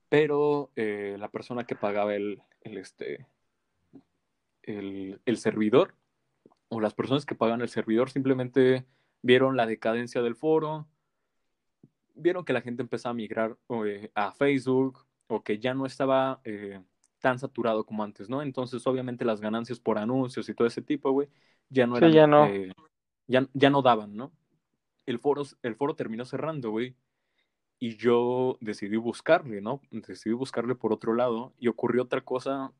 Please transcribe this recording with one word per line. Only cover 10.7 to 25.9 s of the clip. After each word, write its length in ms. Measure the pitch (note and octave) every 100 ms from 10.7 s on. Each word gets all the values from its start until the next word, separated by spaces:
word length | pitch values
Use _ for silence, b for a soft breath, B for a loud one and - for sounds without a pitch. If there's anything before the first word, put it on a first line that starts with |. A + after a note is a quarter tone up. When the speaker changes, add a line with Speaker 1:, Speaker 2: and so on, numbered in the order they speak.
| D#3 D3+ _ _ _ _ _ _ _ _ _ - _ _ -
Speaker 1:
vieron 300 | E3 F3+ E3
que 80 |
la 80 | B2+
gente 200 | A#2+ A#2+
empezaba 300 | B2 A#2 B2
a 40 | A#2+
migrar, 420 | G#2 A2 A2+ A2+ - A#2 G#2+
eh, 260 | G2+ G#2+ -
a 160 | G2+
Facebook, 760 | - C#3+ C#3 C3 B2+ C3+ C3 _ _ -
o 160 | G#2+
que 160 | - G#2+
ya 140 | B2+
no 120 | C3 C3
estaba, 560 | - C3+ C3 C3+ C3
eh, 380 | A#2 G#2 G2+ G2 F#2 _ _ _
tan 200 | C3 B2+
saturado 460 | C3 - A#2 A2 -
como 180 | G#2+
antes, 260 | G#2 - G2+
¿no? 120 | C3
Entonces, 440 | D3 C3 B2 A#2+ C3+
obviamente, 400 | C3 B2+ B2 A#2+
las 160 | G#2
ganancias 380 | G#2+ A2+ A#2 A#2+
por 180 | - G#2+
anuncios 500 | G#2+ C3 B2+ B2 A2
y 60 |
todo 140 | G#2 A#2
ese 140 | A#2+
tipo, 300 | - D3 C#3
güey, 160 | C3+ C#3+ _ _ _ _
ya 180 | C3 A#2+
no 80 | A#2+
Speaker 2:
Sí, 40 | E3
Speaker 1:
eran, 60 |
Speaker 2:
ya 140 | D#3 D3+
no. 180 | D3 D3
Speaker 1:
eh, 260 | G2 F#2 - _ _ _ _ -
ya, 200 | B2+ C3
ya 160 | C#3 C#3
no 100 | C#3+
daban, 340 | C3 A2+ G#2 G#2
¿no? 160 | C3+ _ _ _ _ _ _ _ -
El 120 | A#2
foro, 240 | C#3+ C#3 C#3 -
el 120 | B2 G#2+
foro 200 | C#3+